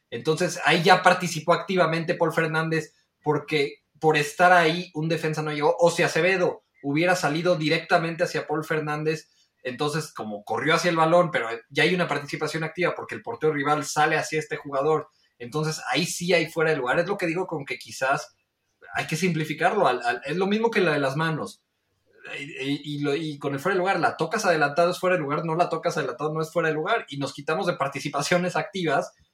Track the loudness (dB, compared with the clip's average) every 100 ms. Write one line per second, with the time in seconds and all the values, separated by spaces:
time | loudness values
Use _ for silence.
0 | -12 -6 -2 0 -2 0 2 4 6 6
1 | 6 4 0 -2 0 0 2 2 2 2
2 | -2 0 0 0 0 0 0 -2 -4 _
3 | _ _ -2 -2 0 0 -2 -4 _ -2
4 | 2 2 2 4 6 6 4 0 -4 -4
5 | -2 0 -2 -2 -4 0 2 4 4 4
6 | 2 2 2 4 0 -2 _ _ -2 2
7 | 2 2 0 0 2 2 2 0 2 0
8 | 2 -2 -2 -2 -4 -4 -2 -4 -2 -4
9 | -2 -4 -6 _ _ _ -10 -4 -2 -2
10 | -6 -10 -10 -10 -6 -2 0 2 2 2
11 | 4 4 4 0 -4 -8 -6 0 2 2
12 | 0 -4 -6 -6 -4 -4 -6 -2 -2 -2
13 | -8 -10 -10 -2 0 0 2 0 0 0
14 | 2 2 -2 -4 -6 -8 -6 -2 2 0
15 | -2 _ _ -16 -8 -4 -2 -4 -4 -2
16 | -2 -2 2 2 2 0 0 0 0 0
17 | 0 -2 -2 -2 -4 -6 -8 -12 -12 -4
18 | -2 -2 -4 _ _ _ _ _ -10 -6
19 | -4 0 0 0 -2 0 2 4 2 2
20 | -2 -2 -2 -2 0 0 0 2 2 2
21 | 0 0 -2 -2 -8 -14 _ _ _ _
22 | _ _ -16 -12 -12 -6 -4 -4 -4 -4
23 | -2 -2 -4 -6 -4 -2 0 0 0 2
24 | 0 0 -2 0 2 2 2 2 2 2
25 | 0 0 0 -2 0 0 0 0 -2 -2
26 | -4 -4 -4 -4 -4 0 0 0 0 -2
27 | -4 -8 -8 -6 -4 -2 0 -2 -2 -4
28 | -4 -4 2 2 2 -2 -4 -4 0 0
29 | -2 _ _